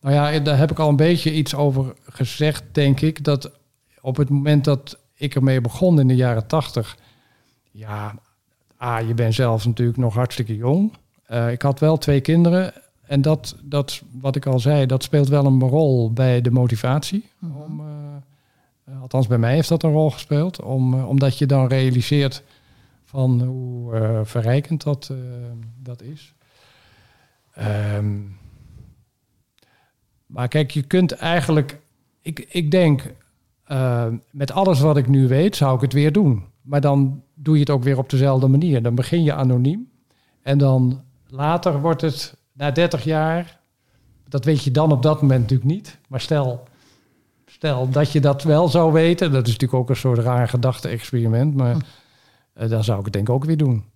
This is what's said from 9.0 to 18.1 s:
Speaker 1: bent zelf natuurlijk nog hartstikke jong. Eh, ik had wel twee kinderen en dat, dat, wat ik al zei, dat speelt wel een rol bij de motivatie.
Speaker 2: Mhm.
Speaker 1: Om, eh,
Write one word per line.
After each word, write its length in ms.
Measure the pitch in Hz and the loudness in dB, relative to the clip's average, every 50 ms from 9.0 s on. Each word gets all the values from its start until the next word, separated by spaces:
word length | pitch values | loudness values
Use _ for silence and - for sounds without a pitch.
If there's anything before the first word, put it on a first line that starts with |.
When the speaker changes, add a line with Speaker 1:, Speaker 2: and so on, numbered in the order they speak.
| 113 113 117 | -4 -4 -2
Speaker 1:
bent 200 | 117 120 113 110 | 0 0 0 0
zelf 320 | 107 131 120 113 110 101 | 0 0 0 0 0 -2
natuurlijk 320 | 120 113 - 123 120 113 123 | -2 -2 0 -2 -2 0 0
nog 160 | 127 117 101 | -2 -2 0
hartstikke 420 | 120 127 120 - - 123 107 110 | 0 -2 -2 -2 -6 -6 -6 -6
jong. 360 | 104 113 123 147 180 202 214 - - _ _ _ _ _ | -4 -2 0 0 2 0 -2 -4 -10 _ _ _ _ _
Eh, 260 | _ 117 120 117 117 120 | _ -4 -2 -2 -2 -4
ik 100 | 123 - | -2 -2
had 160 | 143 135 - | -2 0 2
wel 160 | 151 156 160 151 | 2 2 2 2
twee 220 | - - 143 139 | 0 2 0 2
kinderen 520 | 131 - 160 170 170 170 170 185 185 180 - - _ _ _ _ _ | 2 2 2 4 4 4 2 2 0 -2 -8 -14 _ _ _ _ _
en 160 | _ 143 139 135 | _ 0 0 2
dat, 340 | 151 156 - - - - - - | 2 0 -2 -4 -12 -16 -16 -14
dat, 400 | 143 143 143 139 139 - - - - 120 127 | -6 -4 -4 -4 -4 -8 -14 -14 -18 -18 -8
wat 160 | 131 139 135 | -6 -4 -4
ik 100 | 147 135 | -2 -2
al 120 | 139 127 127 | 0 0 0
zei, 260 | 113 139 147 147 135 | 2 2 2 2 2
dat 160 | 120 135 123 - | 2 0 -2 -2
speelt 260 | - - 147 143 131 | 0 2 2 2 4
wel 180 | 143 143 135 | 2 2 4
een 140 | 139 135 131 | 4 4 4
rol 520 | 127 127 127 156 160 147 131 123 117 113 113 | 4 2 2 2 2 4 2 2 2 0 0
bij 280 | 120 131 127 123 120 | 0 2 2 2 2
de 100 | 117 123 | 2 2
motivatie. 800 | 120 127 123 120 120 107 - 123 131 151 147 - 190 202 233 _ _ _ | 2 2 2 2 0 -2 -2 0 -2 -2 -2 -4 -6 -6 -6 _ _ _
Speaker 2:
Mhm. 180 | - 165 143 | -14 -12 -12
Speaker 1:
Om, 240 | 139 151 156 151 151 | -12 -12 -12 -12 -12
eh, 60 | 151 151 147 147 147 143 | -12 -14 -14 -14 -14 -14